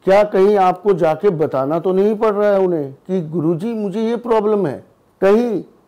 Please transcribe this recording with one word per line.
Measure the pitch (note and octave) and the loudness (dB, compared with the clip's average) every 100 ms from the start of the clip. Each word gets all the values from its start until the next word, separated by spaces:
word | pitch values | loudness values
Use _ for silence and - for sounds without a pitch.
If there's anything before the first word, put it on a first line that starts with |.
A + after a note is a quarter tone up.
क्या | F#3 G3 | 4 4
कहीं | G#3 G3 G3 G#3 | 4 2 4 4
आपको | F#3 F3 G#3 | 2 2 0
जाके | F3+ D#3+ D#3 G#3 | 2 0 2 0
बताना | D#3+ D3 C3+ C3+ E3 | 0 -2 -2 -2 -2
तो | F#3 | 0
नहीं | F#3 G3+ G#3 | 0 0 0
पड़ | A3 | -2
रहा | G3+ G#3 | 0 0
है | G3 | 2
उन्हें | F#3+ E3+ C#3 | 0 -2 -6
कि, | C3+ - F#3 | -12 -6 -6
"गुरुजी, | D#3 D#3+ D3+ E3+ A3 | -4 -4 -2 -2 -4
मुझे | A3 G3+ G3 | -6 -6 -4
ये | A3 A#3 | -4 -4
प्रॉब्लम | A#3 A3 G#3 G#3 E3 | -2 0 0 -2 -2
है"? | G#2 - _ _ _ | -6 -16 _ _ _
कहीं | F#3+ G#3+ A#3+ F#3+ - _ | 2 2 0 -4 -8 _